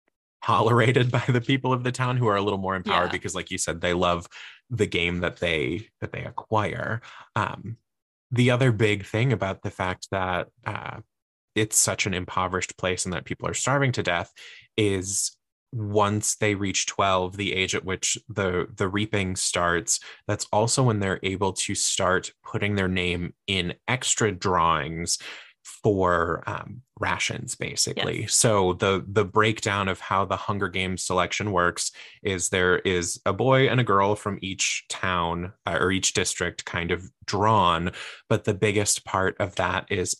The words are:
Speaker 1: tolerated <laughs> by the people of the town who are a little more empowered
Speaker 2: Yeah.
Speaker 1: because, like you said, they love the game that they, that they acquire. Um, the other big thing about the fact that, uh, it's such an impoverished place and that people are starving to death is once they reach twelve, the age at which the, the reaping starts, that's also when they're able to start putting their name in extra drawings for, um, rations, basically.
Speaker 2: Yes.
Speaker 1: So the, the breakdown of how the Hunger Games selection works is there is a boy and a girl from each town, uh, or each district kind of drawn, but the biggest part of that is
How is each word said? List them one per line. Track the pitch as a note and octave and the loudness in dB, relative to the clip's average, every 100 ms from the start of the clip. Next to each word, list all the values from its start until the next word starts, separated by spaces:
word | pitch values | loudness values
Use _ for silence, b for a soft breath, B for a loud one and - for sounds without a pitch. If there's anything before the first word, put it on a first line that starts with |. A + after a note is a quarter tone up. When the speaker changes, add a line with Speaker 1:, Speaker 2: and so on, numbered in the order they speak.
| _ _ _ _ | _ _ _ _
Speaker 1:
tolerated | - G#2+ A2+ A#2 A2+ B2+ B2 | 0 2 4 6 6 4 2
<laughs> | B2 | 0
by | - | 0
the | B2 | 0
people | A#2+ C3+ C3 | 2 0 0
of | B2+ | 0
the | B2 | -2
town | B2 B2+ B2+ | -2 -2 2
who | A#2 | 2
are | G2+ | 2
a | |
little | G2+ G2 | 2 0
more | F#2+ F#2+ | -2 -2
empowered | F#2 F2 F2+ | 0 2 2
Speaker 2:
Yeah. | |
Speaker 1:
because, | F2+ G2+ F2+ | -2 -4 -6
like | E2+ | -6
you | F#2 | -4
said, | - E2 | -4 -2
they | F2 | 0
love | F2 F2+ F2 F2 B B B _ | 2 2 2 -4 B B B _
the | A#2 G#2 | -2 0
game | F2 E2+ F2 | 2 0 0
that | F2 - | -2 -2
they, | F2 D#2+ C2 F2 - _ | -2 0 0 -4 -8 _
that | - | -10
they | - | -10
acquire. | - - - G#2+ G2+ - C#2+ A2+ B B B - | -10 -12 -4 -2 0 -4 -4 -6 B B B -4
Um, | G#2 - - A2+ _ _ _ _ _ | -4 -6 -12 -14 _ _ _ _ _
the | A#2+ B2 | 2 4
other | B2 C3 | 6 4
big | G#2+ G#2+ G#2 G2 | 4 2 2 -2
thing | A2 A#2+ | 0 2
about | G#2+ F#2+ F#2+ | 2 -2 -4
the | G2+ | -8
fact | - F#2 F2+ - | -4 -4 -4 -6
that, | G2 F#2 F2+ - _ - | -4 -2 -2 -4 _ -8
uh, | - - - - _ _ _ _ - | -8 -10 -12 -16 _ _ _ _ -2
it's | G#2+ - | 0 2
such | - F#2+ G#2+ | 2 0 -2
an | F2+ | -2
impoverished | F2+ - F#2 F#2 - - | -2 -2 0 -2 -4 -4
place | F#2 F2+ F#2+ | -2 -2 -2
and | |
that | E2+ - | -6 -6
people | D#2+ E2+ | -6 -4
are | |
starving | - - C#3 C3+ | -2 0 2 2
to | B2 | 0
death | F2+ F2 F2+ - B B B - | 0 -2 -2 -10 B B B 0
is | G#2 G2 F#2 G2+ - - _ _ _ | 2 2 -2 -4 -4 -8 _ _ _
once | A#2 G#2 G#2 G2+ G#2 - - | -8 -2 2 2 2 -2 0
they | G#2+ G2 | 0 0
reach | G2 F2+ - | 0 -2 -2
twelve, | - G2 F#2 F#2 G2+ | 0 2 2 0 -2
the | G2 | -4
age | F#2+ F#2 F#2 | -2 -2 -2
at | E2 | -4
which | F#2 - - - | -4 -2 -4 -6
the, | G#2+ F#2+ F2+ - - | -2 0 0 -4 -2
the | G2 | -2
reaping | G2+ G#2 G#2+ F#2 F#2 | 0 -2 -2 -2 -2
starts, | - F#2 F2 F2 E2 - B B - | -2 0 2 2 0 -4 B B -6
that's | G#2 - | -6 -2
also | G#2 A#2 - | 0 2 4
when | B2+ G#2+ | 2 2
they're | G2 F2+ | 0 -2
able | F#2+ F#2+ F#2+ | -2 -2 -2
to | F#2 - F#2+ | -2 -4 -2
start | - - F#2 F#2 - - | -2 0 2 2 0 -10
putting | - A2 G2+ | -10 -4 -2
their | G2+ F#2 | 0 0
name | F#2 F2+ F2 E2+ - - | 0 0 -2 -6 -8 -4
in | F#2+ F2 - - | -2 -2 -6 -4
extra | B2+ - - A2 | -2 0 2 2
drawings | F#2 G2+ F2+ E2 D#2+ D2 E2 E2+ - B B B B | 0 0 4 4 2 0 -4 -4 -4 B B B B
for, | - - A#2 G2+ F2+ F2 E2+ E2 - | -20 -2 2 4 4 4 2 -2 -6
um, | G#2 - G#2 - - | -10 -10 -16 -20 -6
rations, | - - - - - - | -4 -2 -2 -4 -8 -8
basically. | - - - - F#2 E2+ | -6 -2 -2 -2 -4 -4
Speaker 2:
Yes. | A2 - | 0 2
Speaker 1:
So | B2 G#2 F#2 | 4 4 4
the, | F2+ G2+ F#2+ F#2+ | 2 2 2 0
the | G2+ F#2+ | 0 2
breakdown | G#2+ A2 A2 A2 G2+ F#2+ | 2 2 2 -2 0 0
of | F2+ | -4
how | - G2 G2 | -2 0 0
the | F#2+ | -2
Hunger | - G2+ G2 | -2 -2 -2
Games | F#2 F#2 F2+ - | -2 -4 -4 -2
selection | F2+ F2 - G#2 | 0 0 0 0
works | F#2 F2 - - B B B | 2 2 0 -4 B B B
is | - F#2+ - | -4 -2 0
there | F#2+ F2+ F2+ | 2 4 4
is | G2 F2+ E2+ - - | 2 0 0 -2 -2
a | |
boy | G2+ A#2+ C3 C3 | 0 4 4 4
and | A#2+ | 4
a | |
girl | A#2+ G2 G2 G#2 | 4 4 4 2
from | G#2+ F#2+ | -2 -6
each | F#2+ F#2 - - - | -6 -4 -2 -2 -8
town, | - F#2+ F2+ E2+ E2+ F2+ - - | -6 -2 0 0 -2 -6 -8 -4
uh, | E2+ | 0
or | F2+ | 2
each | F#2+ - | 2 0
district | - F2+ - F2 - - | 0 -2 -2 -4 -4 -6
kind | F2+ E2+ | -4 -2
of | F2 F#2+ - - | -2 -4 -14 -6
drawn, | F#2+ G#2 A2 F2 E2 F2 B B B - | 0 4 4 4 2 0 B B B -2
but | A2 | 0
the | - | 0
biggest | F#2+ G#2+ G#2+ G2+ - - | 0 2 2 0 -2 -2
part | G2 F#2+ - | 0 0 0
of | G2 - | -4 -2
that | F2+ F2+ - | -2 -2 -2
is | G2 F2+ - | -4 -2 0